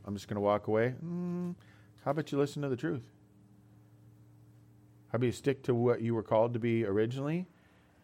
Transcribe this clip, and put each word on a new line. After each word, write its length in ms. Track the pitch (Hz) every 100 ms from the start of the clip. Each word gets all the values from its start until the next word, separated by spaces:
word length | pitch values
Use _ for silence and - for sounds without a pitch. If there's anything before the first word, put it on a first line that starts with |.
I'm 100 | 95
just 140 | 98 -
gonna 120 | 101
walk 260 | 101 104 107
away." 300 | 110 123 120
Mm, 520 | 165 175 180 175 175 180 - - - -
how 60 | 139
about 220 | 151 -
you 40 | 139
listen 220 | 143 147
to 60 | 143
the 80 | 120
truth? 320 | 160 143 - - - - - - - - - - - - - - - - - - - - -
How 40 | 117
about 100 | 123
you 60 |
stick 300 | - 139 135
to 100 | -
what 280 | 117 120 113
you 120 | 117
were 80 | 113
called 300 | - 110 120
to 60 | 117
be 240 | 117 113
originally? 640 | 104 101 117 131 143 170 180 - _ _ _ _